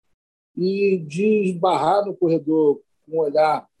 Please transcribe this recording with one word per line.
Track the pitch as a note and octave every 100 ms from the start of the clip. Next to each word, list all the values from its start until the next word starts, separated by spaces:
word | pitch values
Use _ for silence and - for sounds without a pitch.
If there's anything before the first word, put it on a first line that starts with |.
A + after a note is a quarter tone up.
| _ _ _ _ _ -
e | F#3 G3 G3+ F#3+
de | D3+ D3+ G#3 G#3+ F#3+
esbarrar | F3 F#3 D#3 D3+ G3
no | G3+ F#3+
corredor | E3+ D#3+ D3 D#3 D3+ C#3+ - _ _
com | D#3+
um |
olhar | D3+ C#3+ D#3 D3+ - _